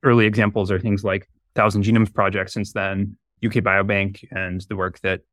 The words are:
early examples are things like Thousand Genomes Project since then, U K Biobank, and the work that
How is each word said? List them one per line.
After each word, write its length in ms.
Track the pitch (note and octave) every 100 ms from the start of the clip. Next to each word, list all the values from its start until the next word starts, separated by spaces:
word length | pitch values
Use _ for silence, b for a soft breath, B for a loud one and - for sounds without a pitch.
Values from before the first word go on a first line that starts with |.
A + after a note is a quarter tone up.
early 220 | C#3+ A#2+ G#2+
examples 460 | G#2 G#2 G#2+ F#2+
are 80 | F#2+
things 240 | G#2+ G2+
like 240 | G2+ G2 - _ _ -
Thousand 280 | G#2+ G2+
Genomes 300 | G2+ A2+ A2
Project 360 | - G2 G2 F#2
since 240 | - G2
then, 440 | A2 G2 F#2+ G2+ - _ _
U 80 | A2
K 120 | A#2
Biobank, 640 | G2 F#2+ G2 G2+ G2 G2 -
and 300 | F#2+ F#2 F#2 F#2
the 60 | G2
work 240 | F#2 -
that 200 | F#2+ F2 _